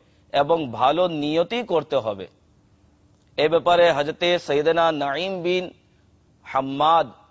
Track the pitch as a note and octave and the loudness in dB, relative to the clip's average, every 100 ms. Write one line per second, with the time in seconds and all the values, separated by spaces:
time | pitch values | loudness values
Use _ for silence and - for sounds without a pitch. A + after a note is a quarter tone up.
0 | _ _ _ C#3 C#3+ E3 C3+ A2 B2+ D#3+ | _ _ _ -2 2 0 -2 0 0 2
1 | F3+ D#3 D3 D#3+ F3 A#3+ G3+ E3 C#3+ C#3 | -2 -2 -2 -2 -2 -4 -2 -4 -2 -4
2 | A2 G2 F2+ _ _ _ _ _ _ _ | -4 -8 -12 _ _ _ _ _ _ _
3 | _ _ _ - D#3 E3 F3 F3 E3+ C#3+ | _ _ _ -2 2 2 4 4 4 4
4 | D3 D#3 F3 E3+ - C#3+ D3+ E3 E3 D3+ | -2 -2 0 0 0 0 2 2 2 0
5 | C#3+ C#3 F#3+ F#3 E3+ F3+ F3+ - _ _ | -4 -4 -6 -6 -2 -2 -4 -14 _ _
6 | _ _ _ _ - C3 C3+ C#3 D3+ E3 | _ _ _ _ -6 -4 -4 0 2 2
7 | B2+ - _ | 0 -8 _